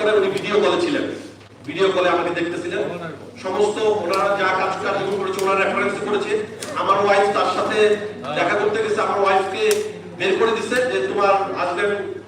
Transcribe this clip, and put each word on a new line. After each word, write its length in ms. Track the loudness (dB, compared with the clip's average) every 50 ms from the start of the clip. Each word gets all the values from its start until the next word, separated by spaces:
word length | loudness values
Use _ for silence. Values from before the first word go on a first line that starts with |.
করে, 100 | 2 2
উনি 180 | 4 4 4 2
ভিডিও 300 | 0 -2 -2 0 2 2
কলে 200 | 4 4 2 2
ছিলেন। 220 | 0 0 0 -2 -2 -4 -6 -10 -12 -14 -18 -20 -20 -20 -20 -16 -12
ভিডিও 240 | -8 -2 0 2 2
কলে 180 | 2 2 2 2
আমাকে 320 | 2 2 0 -2 -2 -2
দেখতেছিলেন। 380 | -4 -4 -4 -6 -6 -4 -4 -4 -4 -4 -6 -8 -10 -10 -12 -14 -16 -18 -14 -8
সমস্ত 400 | -6 -2 0 2 2 2 2 2
ওনারা 460 | 2 2 2 0 0 0 0 0 2 2
যা 180 | 2 0 0
কাজ 380 | 0 0 0 0 -2 -2 -2 -2
কার্যক্রম 340 | -2 -2 -2 -2 -2 -2 -2
করেছে, 260 | -2 -2 -2 0 0
ওনার 220 | 2 2 2 2
রেফারেন্স 260 | 0 0 0 -2 -2 -2 -4 -2 -2
করেছে। 380 | 0 0 0 0 -2 -2 -2 -6 -10 -10 -10 -6 -4
আমার 280 | -2 2 2 2 4 4
ওয়াইফ 300 | 4 4 4 4 4 2
তার 120 | 2 0 0 0
সাথে 420 | -2 -2 0 2 4 4 4 4 2 -2 -6 -10 -10 -8 -4 -2
দেখা 240 | 0 0 0 0 0
করতে 240 | 0 0 0 0
গেছে, 180 | 0 0 0 0
আমার 200 | 0 0 0 2
ওয়াইফকে 760 | 2 4 4 2 2 0 -2 0 2 2 2 2 0 -4 -8 -10 -14 -12 -6 -4
বের 200 | 0 0 2 2
করে 120 | 2 2
দিছে 240 | 2 0 -2 -2 0 0 0 0
যে, 140 | 0 -2 -2
"তোমার 480 | -2 0 2 4 4 4 4 2 -2 -4
হাজব্যান্ড 640 | -4 -2 -2 -2 0 0 0 0 -2 -4 -8 -10 -12 -8